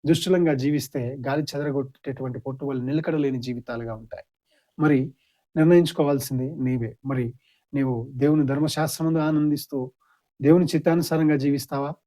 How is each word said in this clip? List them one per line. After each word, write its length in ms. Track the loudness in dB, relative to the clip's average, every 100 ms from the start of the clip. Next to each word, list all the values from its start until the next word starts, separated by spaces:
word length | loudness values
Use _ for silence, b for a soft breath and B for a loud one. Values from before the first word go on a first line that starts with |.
| 2
దుష్టులంగా 480 | 2 4 4 4
జీవిస్తే, 640 | 2 0 0 -2 -6 -6 -6 -4
గాలి 160 | -4
చెదరగొట్టేటువంటి 960 | -4 -6 -4 -4 -4 _ -12 -8 -8 -8
పొట్టు 260 | -10 -8 -6
వలె 160 | -4
నిలకడ 340 | -2 -4 -2 -2
లేని 240 | -2 -2
జీవితాలుగా 560 | -6 -8 -8 -8 -8 -10
ఉంటాయి. 280 | -12 -18 -18 _ _ _ _ -2
మరి 340 | 2 2 0 -8 _ _ _ 2
నిర్ణయించుకోవాల్సింది 1000 | 6 6 4 0 0 0 -2 -4 -4 -4
నీవే. 420 | -2 -2 -4 -8 -6
మరి 280 | -4 -4 -8 _ _ _
నీవు 340 | -4 -2 -2 -6 0
దేవుని 300 | 2 4 2
ధర్మశాస్త్రమందు 720 | 0 -2 0 -4 -2 0 2
ఆనందిస్తూ, 720 | 2 2 2 0 -4 -8 -8 _ _ _ _ _
దేవుని 240 | 6 6 6
చిత్తానుసారంగా 680 | 2 2 2 2 2 2 2
జీవిస్తావా? 580 | 2 -2 -4 -6 -6 -10